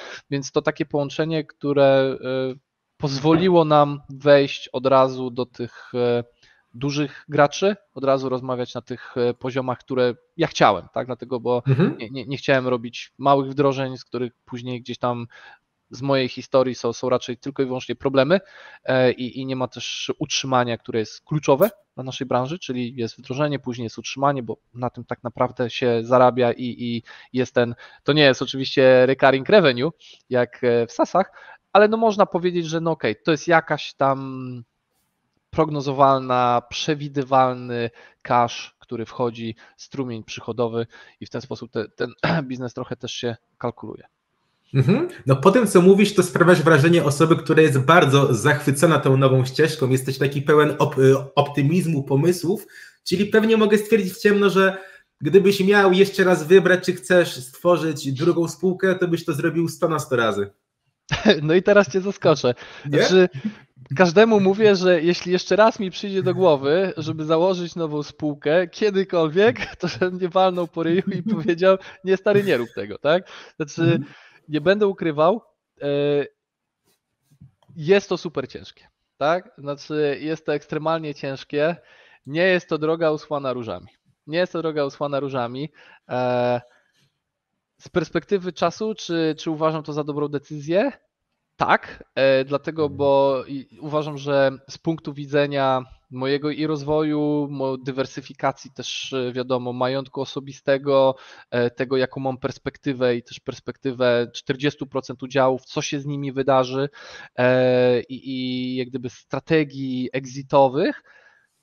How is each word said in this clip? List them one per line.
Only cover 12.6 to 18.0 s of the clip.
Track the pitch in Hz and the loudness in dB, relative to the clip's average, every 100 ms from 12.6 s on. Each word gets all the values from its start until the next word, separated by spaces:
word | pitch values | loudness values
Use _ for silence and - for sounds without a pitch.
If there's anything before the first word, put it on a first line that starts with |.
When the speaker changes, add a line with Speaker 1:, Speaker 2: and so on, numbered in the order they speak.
| 127 | 0
Speaker 1:
robić | 123 117 - - - | -4 -6 -14 -18 -4
małych | 135 139 135 | 2 2 0
wdrożeń, | 135 139 131 131 127 | 0 0 0 -6 -10
z | |
których | - 123 123 _ | -10 -8 -8 _
później | - 123 123 123 | -16 -14 -10 -12
gdzieś | 123 117 | -12 -6
tam | 123 120 117 - - - _ _ _ | -4 -6 -10 -16 -20 -20 _ _ _
z | 120 | -10
mojej | 139 135 127 | -2 0 -2
historii | - - 135 127 | -6 0 2 2
są, | 117 120 | -2 -6
są | 113 127 | -4 -2
raczej | 123 - 120 | -2 -4 -10
tylko | 139 135 | -10 -4
i | 131 | -4
wyłącznie | 127 - | -4 -8
problemy, | 117 | -6